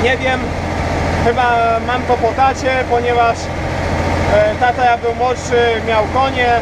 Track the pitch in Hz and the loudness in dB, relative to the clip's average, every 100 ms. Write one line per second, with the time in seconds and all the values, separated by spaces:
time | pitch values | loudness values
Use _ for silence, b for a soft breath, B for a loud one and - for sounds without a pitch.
0 | 233 262 262 254 233 - - - - - | 0 0 0 -2 -4 -4 -4 -4 -2 -2
1 | - - 233 240 240 233 233 226 226 254 | -2 0 2 2 2 2 2 0 -2 -4
2 | 247 247 226 220 269 254 262 262 247 240 | 0 0 0 2 2 2 -2 -2 0 0
3 | 240 240 233 226 - - - - - - | 0 2 2 0 -4 -6 -4 -4 -2 -2
4 | - - - 208 214 214 247 240 247 233 | -2 0 2 2 2 2 0 2 2 2
5 | 233 233 247 247 - 240 240 226 220 220 | -2 -2 -2 -2 0 2 2 0 0 0
6 | 214 262 269 254 247 233 | 0 0 0 0 2 0